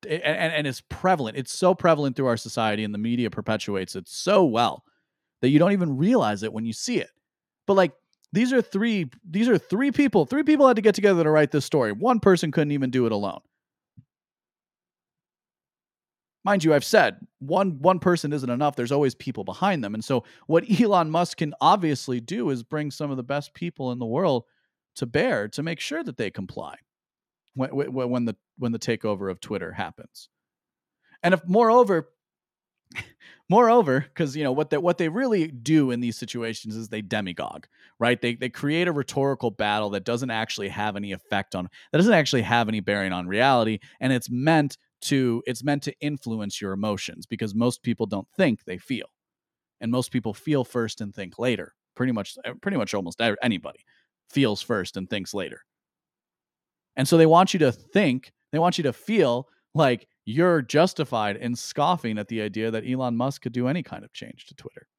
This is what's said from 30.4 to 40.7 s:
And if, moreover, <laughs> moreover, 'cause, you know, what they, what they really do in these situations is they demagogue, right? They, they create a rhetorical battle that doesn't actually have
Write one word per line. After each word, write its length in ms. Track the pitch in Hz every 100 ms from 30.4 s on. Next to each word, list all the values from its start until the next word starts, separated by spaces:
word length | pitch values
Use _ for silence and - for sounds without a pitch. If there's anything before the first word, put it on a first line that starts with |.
| _ _ _ _ _ _ _ _
And 100 | 175
if, 80 | 180 170
moreover, 600 | 190 226 240 233 175 151 _ _ _ _ _ _ _ _
<laughs> 560 | - - _ - - _
moreover, 560 | 190 240 240 170 131 139
'cause, 220 | - 156 139
you 80 |
know, 80 | 147
what 180 | 131 151
they, 80 | 151
what 200 | 170 175
they 120 | 165
really 380 | 175 262 214 160
do 440 | 131 117 156 135
in 80 | 120
these 180 | 120 113
situations 580 | 117 120 113 113 110 110
is 140 | 113
they 120 | 107
demagogue, 680 | 101 107 95 85 62 - - _ _ _
right? 220 | 117 123
They, 140 | 120 120
they 140 | 127
create 380 | - 147 160 175
a 40 |
rhetorical 580 | 147 135 - 139 135 123
battle 400 | 98 104 104 107
that 120 | 101
doesn't 260 | 92 120 127
actually 400 | 113 110 -
have 260 | 101